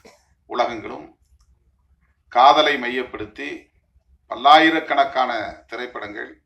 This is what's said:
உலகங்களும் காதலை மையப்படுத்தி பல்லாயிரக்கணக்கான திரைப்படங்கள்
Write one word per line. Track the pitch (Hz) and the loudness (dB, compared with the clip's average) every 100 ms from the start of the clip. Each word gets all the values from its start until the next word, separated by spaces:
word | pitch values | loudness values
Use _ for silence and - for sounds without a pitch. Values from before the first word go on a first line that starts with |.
| _ _ _ _ - | _ _ _ _ -8
உலகங்களும் | 123 117 113 104 127 - _ _ _ _ _ _ _ _ _ _ _ _ | -4 -4 -4 -12 -16 -18 _ _ _ _ _ _ _ _ _ _ _ _
காதலை | 120 139 147 151 135 | 4 6 6 2 -2
மையப்படுத்தி | 123 127 123 - 104 - 143 139 _ _ _ _ _ _ - | -4 -8 -8 -10 -14 -14 -14 -16 _ _ _ _ _ _ -14
பல்லாயிரக்கணக்கான | 113 135 156 160 160 151 143 135 131 123 117 98 - - | 0 6 6 6 2 -2 -2 0 -2 -2 -4 -8 -14 -14
திரைப்படங்கள் | 117 123 110 104 107 127 - | -12 -12 -12 -14 -14 -16 -18